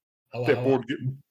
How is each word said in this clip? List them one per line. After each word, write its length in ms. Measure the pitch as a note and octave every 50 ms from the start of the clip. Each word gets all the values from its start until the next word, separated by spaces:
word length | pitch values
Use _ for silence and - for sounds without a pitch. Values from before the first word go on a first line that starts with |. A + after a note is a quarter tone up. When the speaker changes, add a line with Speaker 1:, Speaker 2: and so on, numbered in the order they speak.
| _ _ _ _ _ _ -
Speaker 1:
Aua, 120 | A#2 B2
Speaker 2:
der 140 | C3 C3+ A#2+
Speaker 1:
aua. 60 | B2
Speaker 2:
Boden 220 | C3+ C3+ B2+ A2+ A#2
gi-, 300 | C#3+ - B2+ C3 C3+ - - _